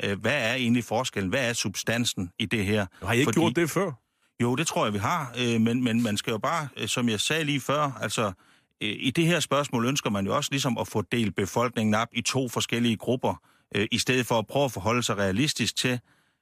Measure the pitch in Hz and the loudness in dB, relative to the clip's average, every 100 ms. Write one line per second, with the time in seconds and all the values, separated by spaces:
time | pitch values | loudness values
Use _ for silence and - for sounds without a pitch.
0 | 104 98 113 143 113 127 120 120 113 110 | -4 -2 0 0 0 0 2 2 2 -2
1 | 127 - 95 120 120 117 113 95 - 117 | -2 -2 -2 0 0 -2 -4 -4 -2 -2
2 | 117 - 90 - 107 117 95 107 98 - | -2 -2 -6 -4 -2 0 0 0 -2 -6
3 | 90 117 160 196 - - 170 - 190 131 | -2 2 2 4 2 2 0 0 -2 -4
4 | _ _ _ - 120 131 165 - 131 104 | _ _ _ -2 0 0 0 0 0 0
5 | 113 170 139 123 120 117 113 123 127 113 | 0 -2 -4 -2 0 4 4 2 2 2
6 | 117 104 - 110 131 165 147 - 135 - | 0 0 -2 -2 -2 -2 -4 -6 -4 0
7 | 120 104 - 156 151 143 - 143 147 120 | 0 0 0 0 0 -2 0 0 0 -2
8 | 113 117 107 92 _ _ _ - 107 - | -4 -2 -2 -4 _ _ _ -8 -6 -4
9 | 131 147 165 170 - 139 143 123 117 131 | -2 2 4 2 2 0 2 0 0 0
10 | 135 104 98 120 143 139 131 113 110 113 | 0 0 0 0 0 -2 0 -2 -2 -4
11 | 101 120 107 87 98 - 123 120 107 107 | -2 0 0 0 -2 0 0 2 2 2
12 | 117 120 113 131 131 120 - 117 120 110 | 0 -4 -2 -2 -2 -2 -2 0 2 0
13 | - 127 117 87 _ _ _ 104 110 117 | 0 0 0 -4 _ _ _ -2 0 0
14 | - 127 120 120 104 135 143 104 90 120 | 2 2 2 0 0 0 0 0 -2 0
15 | 117 104 98 98 143 - 110 - 127 123 | 0 0 0 2 0 0 -2 0 0 -2
16 | - _ _ _ | -6 _ _ _